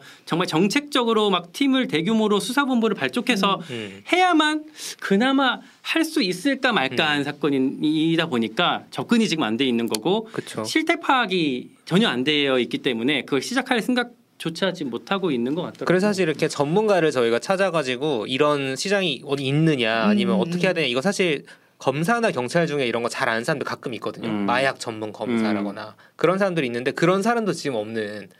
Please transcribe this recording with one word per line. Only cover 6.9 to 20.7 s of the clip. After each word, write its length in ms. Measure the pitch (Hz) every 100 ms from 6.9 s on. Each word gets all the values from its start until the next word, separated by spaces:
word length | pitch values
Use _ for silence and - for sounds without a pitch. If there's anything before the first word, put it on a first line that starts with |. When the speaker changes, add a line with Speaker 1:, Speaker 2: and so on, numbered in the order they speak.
| 156 156
Speaker 1:
한 100 | 147
Speaker 2:
음. 40 | 139
Speaker 1:
사건이다 1000 | 147 156 139 131 - 151 156 160 165 165
보니까 560 | 120 110 139 170 110 -
접근이 380 | - 123 233 214
지금 160 | 160
안 140 | 110 113
돼 80 | 135
있는 220 | 117 117
거고, 420 | 110 147 214 220
Speaker 2:
그쵸. 320 | - - -
Speaker 1:
실태 360 | 110 320 311 339
파악이 680 | - 262 220 185 151 127 - - -
전혀 220 | 175 226
안 160 | 123
되어 340 | 135 147 143 131
있기 180 | 120 135
때문에 440 | 139 113 120 143
그걸 180 | - 135
시작할 400 | - 247 247 247
생각조차 840 | 226 247 240 - _ - - 165 190
하지 180 | 180 139
못하고 440 | 117 - 196 185
있는 220 | 123 120 160
것 60 |
같더라고요. 220 | 135 - -
Speaker 2:
그래서 220 | 180 208
사실 200 | 190 170
이렇게 180 | 143 156
전문가를 640 | - 143 185 220 185 160
저희가 280 | 127 117 117
찾아가지고 840 | - 190 196 165 131 123 156 123 104
이런 480 | 131 147 147 135 131
시장이 440 | 190 202 180 135 143
어디 180 | 139 135
있느냐, 580 | 147 160 139 113 113 107
아니면 300 | 104 95 -
Speaker 3:
음. 40 |
Speaker 2:
어떻게 260 | 165 175
해야 60 | 185